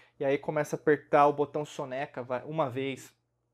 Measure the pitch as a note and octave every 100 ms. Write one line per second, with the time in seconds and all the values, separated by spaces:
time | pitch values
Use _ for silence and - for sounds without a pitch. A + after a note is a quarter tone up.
0 | _ - C#3 C#3+ - D3+ C#3+ D3+ - C#3+
1 | - D3+ D3 C#3+ C#3+ D3+ D3 - C3+ C3
2 | C#3+ C3+ B2 D3 D3 D#3+ C#3 B2+ C3+ B2+
3 | - _ _ _ _